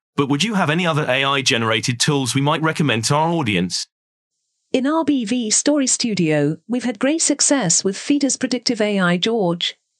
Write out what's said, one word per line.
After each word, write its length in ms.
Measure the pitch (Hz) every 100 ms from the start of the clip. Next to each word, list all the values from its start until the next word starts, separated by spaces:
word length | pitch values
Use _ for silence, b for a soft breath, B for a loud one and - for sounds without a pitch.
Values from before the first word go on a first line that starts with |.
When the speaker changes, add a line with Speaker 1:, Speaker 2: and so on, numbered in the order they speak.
| _ -
Speaker 1:
but 120 | 139
would 140 | 143
you 120 | 208
have 160 | 190 165
any 140 | 160
other 200 | 175 151 151
A 140 | 131
I 180 | 139 139
generated 600 | 123 120 113 113 110 120
tools 340 | - 143 127
we 60 | 135
might 220 | 143 156
recommend 420 | 156 156 151 113
to 100 | 110
our 140 | 147 160
audience? 580 | 170 120 95 90 - - _ _ _ _ _ _ _ _
Speaker 2:
In 160 | 262 262
our 160 | 320
B 200 | 294 277
V 260 | 208 247 220
Story 360 | 208 - 294 262
Studio, 720 | - 240 196 160 151 147 160 -
we've 160 | 247
had 160 | 240 208
great 240 | 262 320
success 600 | - 294 - 285 180 -
with 120 | 190 196
Feeder's 400 | - 285 277 -
predictive 440 | 247 247 - 226
A 180 | 208 202
I 200 | 180 180
George. 580 | 220 233 180 170 - - _ _